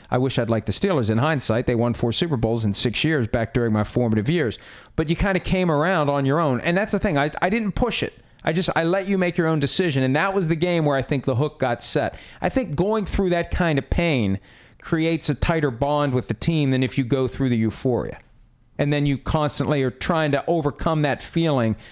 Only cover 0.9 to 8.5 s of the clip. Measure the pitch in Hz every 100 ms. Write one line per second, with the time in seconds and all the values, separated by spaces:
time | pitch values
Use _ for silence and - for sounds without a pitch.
0.9 | 165 107 110 143 156 - 113 127 120 120
1.9 | 117 120 110 175 135 113 117 110 98 123
2.9 | 107 160 156 113 120 113 123 117 107 104
3.9 | 123 120 107 107 170 127 - - - -
4.9 | - 156 165 202 185 - 190 180 147 165
5.9 | 185 143 143 135 147 156 123 - 175 208
6.9 | 196 214 143 147 - 185 226 208 - 240
7.9 | - - - - - -